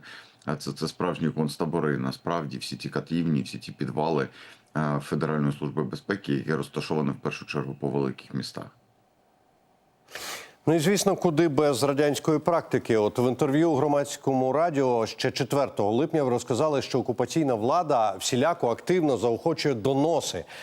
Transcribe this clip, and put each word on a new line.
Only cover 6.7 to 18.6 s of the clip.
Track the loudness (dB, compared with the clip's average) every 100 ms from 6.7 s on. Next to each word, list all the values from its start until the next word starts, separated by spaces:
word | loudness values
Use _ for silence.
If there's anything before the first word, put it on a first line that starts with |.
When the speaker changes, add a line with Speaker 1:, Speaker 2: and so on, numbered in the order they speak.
| -6 -4 -2 -2
Speaker 1:
в | -2
першу | -6 -8 -8
чергу | -6 -6 -6
по | -4
великих | -2 -2 -4 -8
містах. | -8 -8 -10 -16 -18 _ _ _ _ _ _ _ _ _ _ _ _ _ -14 -12 -12 -14 -6 2
Speaker 2:
Ну | 4
і, |
звісно, | 4 4 2 2
куди | 2 4 4
без | 4 4 4
радянської | 2 4 2 2 2 2
практики. | 2 0 2 -2 2 4
От | 4 2
в | 0
інтерв'ю | 2 2 2 4 4
Громадському | 2 2 0 -4 -2 0 2
радіо | 2 2 2 2 2 0
ще | -2 -2
четвертого | -2 0 0 0 0 0
липня | 2 0 0
ви | 2
розказали, | 0 0 0 2 0
що | 0 -2
окупаційна | -2 -2 -2 0 2 2
влада | 2 0 2 2 2 0
всіляко | -2 2 2 2